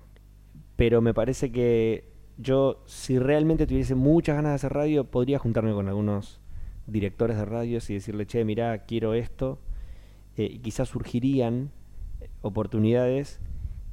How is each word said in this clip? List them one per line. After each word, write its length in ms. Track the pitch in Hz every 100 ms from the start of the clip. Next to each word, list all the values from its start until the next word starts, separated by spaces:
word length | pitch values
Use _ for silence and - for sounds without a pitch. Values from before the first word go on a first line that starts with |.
| - - - - - - - -
pero 260 | 117 117
me 120 | 117
parece 380 | 110 113 131 139
que 580 | 117 120 117 113 110 - - - -
yo, 440 | 120 135 135 - -
si 320 | - - 127
realmente 460 | 127 151 156 160 156
tuviese 280 | - 123 131
muchas 400 | 135 165 160 147
ganas 160 | 151
de 40 | 143
hacer 180 | 139
radio, 320 | 143 151 151 123
podría 340 | 131 123 139
juntarme 320 | 120 113 110
con 140 | 104 98
algunos 540 | 101 104 101 - - - - - - -
directores 500 | 110 98 - 117 110
de 80 | 101
radios 440 | 117 120 117 -
y 40 | 101
decirle, 300 | 98 104 101
"Che, 180 | 120
mirá, 360 | 110 107 117 110 -
quiero 280 | 113 110
esto". 460 | 113 120 - 131 139 - - - - - - - -
Eh, 140 | 107
y 80 | 113
quizás 300 | 117 - 127
surgirían 800 | 120 - 123 131 135 120 120 143 - - - - - - -
oportunidades, 960 | 107 104 104 110 107 120 127 131 143 - - - - - -